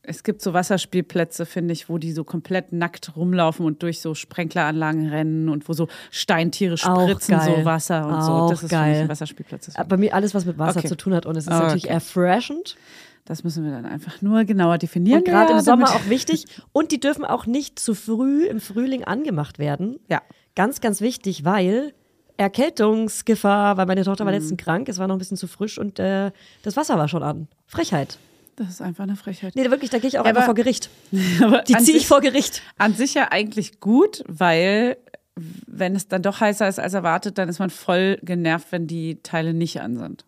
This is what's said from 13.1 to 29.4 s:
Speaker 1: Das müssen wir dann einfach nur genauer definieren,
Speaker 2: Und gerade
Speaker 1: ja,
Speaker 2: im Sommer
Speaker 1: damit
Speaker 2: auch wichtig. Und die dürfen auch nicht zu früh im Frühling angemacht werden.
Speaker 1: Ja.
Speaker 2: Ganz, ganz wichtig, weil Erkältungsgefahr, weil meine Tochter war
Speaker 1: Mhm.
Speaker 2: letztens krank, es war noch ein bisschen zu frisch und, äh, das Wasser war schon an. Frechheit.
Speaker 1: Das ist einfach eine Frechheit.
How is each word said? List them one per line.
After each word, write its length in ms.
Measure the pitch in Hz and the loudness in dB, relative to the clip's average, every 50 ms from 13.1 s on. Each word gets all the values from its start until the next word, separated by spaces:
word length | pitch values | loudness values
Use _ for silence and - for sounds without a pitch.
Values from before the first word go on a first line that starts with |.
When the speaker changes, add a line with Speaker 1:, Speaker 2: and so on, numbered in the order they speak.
| _ _ _ | _ _ _
Speaker 1:
Das 200 | - 165 156 - | -12 -12 -6 -6
müssen 180 | 170 147 165 156 | -6 -6 -4 -6
wir 60 | 151 | -6
dann 140 | 139 120 120 | -6 -8 -10
einfach 380 | - - 151 - 175 - - | -10 -10 -10 -12 -14 -10 -4
nur 220 | 196 202 214 220 220 | -2 2 2 2 2
genauer 340 | 196 220 190 175 170 170 165 | 2 2 2 4 4 2 2
definieren, 400 | - 165 - 180 175 202 269 330 | 0 -2 -2 2 4 4 4 4
Speaker 2:
Und 60 | 359 | 4
gerade 260 | 359 349 - 330 320 | 4 6 6 6 8
Speaker 1:
ja, 60 | 320 320 | 6 6
Speaker 2:
im 60 | 285 | 6
Sommer 220 | 262 247 240 262 | 6 6 6 6
Speaker 1:
damit 140 | 262 - 220 196 | 4 4 2 2
Speaker 2:
auch 20 | 196 | 0
wichtig. 380 | 226 262 - - 320 311 - - - - - _ | 0 0 0 0 -2 -2 -2 -10 -20 -20 -20 _
Und 200 | _ 285 320 320 | _ 0 0 0
die 60 | 311 240 | -2 0
dürfen 260 | - 277 302 294 285 | 0 -2 -2 -2 -2
auch 180 | - - 247 - | -4 -4 -4 -2
nicht 340 | 220 240 294 277 - _ - | -2 -2 -2 -4 -6 _ -6
zu 160 | - - 214 | -4 -4 -4
früh 520 | - - 214 226 220 262 269 277 294 330 | -4 -2 -4 -2 0 0 2 2 2 0
im 120 | 392 - 220 | 0 -2 -6
Frühling 460 | - - 190 226 247 262 262 247 - | -8 -6 -4 -4 -2 -2 -4 -4 -4
angemacht 540 | - 180 254 302 311 196 147 123 - - - | -6 -4 -4 -2 -2 -2 -2 -4 -6 -6 -6
werden. 420 | 147 147 143 143 180 220 262 - _ _ | -4 -4 -2 -2 -4 -6 -6 -10 _ _
Speaker 1:
Ja. 140 | 165 - - _ - _ _ _ _ | -6 -6 -6 _ -20 _ _ _ _
Speaker 2:
Ganz, 260 | - 190 240 285 - | 0 0 0 0 -2
ganz 220 | - 226 202 - | -2 -2 -2 0
wichtig, 420 | 202 254 247 - - 196 175 151 143 | -2 -4 -4 -4 -6 -6 -6 -2 -2
weil 480 | 170 196 214 180 180 208 240 285 294 - _ _ _ _ _ _ _ _ - | 0 2 2 2 2 0 0 -2 -6 -10 _ _ _ _ _ _ _ _ -2
Erkältungsgefahr, 1400 | 196 196 - 214 269 330 330 - 208 214 220 220 226 214 - - - - 220 - - 202 202 208 202 202 202 | -2 -2 2 0 0 0 2 2 2 2 2 2 -2 -4 -6 -6 0 0 0 2 2 2 2 4 4 2 2
weil 100 | 190 190 | 2 2
meine 180 | 180 185 190 185 | 0 2 0 0
Tochter 200 | 196 196 190 - | 0 -2 -2 0
war 80 | - | 0
Speaker 1:
Mhm. 60 | 190 202 | 0 0
Speaker 2:
letztens 240 | - - 202 175 | -2 -4 -6 -6
krank, 260 | - 180 160 180 262 - | -2 -2 -2 -2 -2 -6
es 100 | 202 180 | -6 -4
war 80 | 190 | -2
noch 100 | 190 190 | -2 -2
ein 20 | 190 | -4
bisschen 180 | 185 - 196 | -4 -6 -8
zu 100 | 180 - | -8 -8
frisch 300 | 175 - _ 202 214 - - | -10 -6 _ -8 -8 -6 -8
und, 200 | - 202 190 - | -8 -8 -4 -4
äh, 320 | 185 190 196 190 196 196 196 _ - - - _ | -2 0 0 0 -2 -4 -6 _ -20 -20 -20 _
das 140 | - 208 190 | -10 -4 -4
Wasser 200 | - 311 - 269 | -2 -2 0 0
war 120 | 175 151 143 | 0 0 0
schon 140 | 170 165 | -2 -4
an. 260 | 143 147 147 156 160 - _ _ _ | -4 -4 -6 -6 -10 -14 _ _ _
Frechheit. 520 | _ - - 330 - 202 147 135 - - - _ _ _ _ _ _ _ | _ -6 -6 -4 -2 -2 -2 -2 -4 -10 -20 _ _ _ _ _ _ _
Speaker 1:
Das 120 | - 220 180 | -10 -10 -10
ist 100 | 180 - | -8 -10
einfach 220 | - 185 170 - 196 | -8 -8 -8 -6 -6
eine 120 | 190 202 | -6 -6
Frechheit. 380 | 196 - 208 185 - | -6 -8 -12 -10 -10